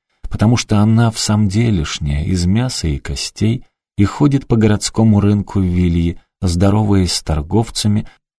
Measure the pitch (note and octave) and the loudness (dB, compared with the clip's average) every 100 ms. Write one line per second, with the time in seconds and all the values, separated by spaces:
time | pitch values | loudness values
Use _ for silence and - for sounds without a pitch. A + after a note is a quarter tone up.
0 | _ _ - - G#2+ A#2+ - G#2+ G#2+ A2+ | _ _ -10 0 2 2 0 0 2 2
1 | A#2 A2 - G#2+ G#2 G2 A#2+ G2 D2 - | 2 0 -2 0 2 0 0 0 -2 -6
2 | D2+ D2 E2 F#2 F2 G#2 B2+ - D#2+ C#2 | -4 -2 -2 -2 0 0 -2 -4 -4 -4
3 | - C#2 - - G#2+ B2 - _ _ - | -6 -10 -10 -4 -2 -2 -8 _ _ 0
4 | G2+ - D3 C#3 - A2+ G#2+ G#2 - - | 0 2 0 0 0 2 2 2 -2 0
5 | A2+ G2+ G2+ G#2 F#2 G2+ F#2 F2+ F2+ E2+ | 4 4 2 0 -2 -2 -2 0 0 0
6 | E2+ E2 - _ F#2 E2+ G2 G#2 G#2+ G2 | -2 -4 -12 _ -4 0 2 2 2 2
7 | F2+ - - D#2 D#2 G2 A2+ - - G#2+ | 0 -2 -4 -4 -2 -2 -2 -2 -2 -2
8 | - - _ | -4 -12 _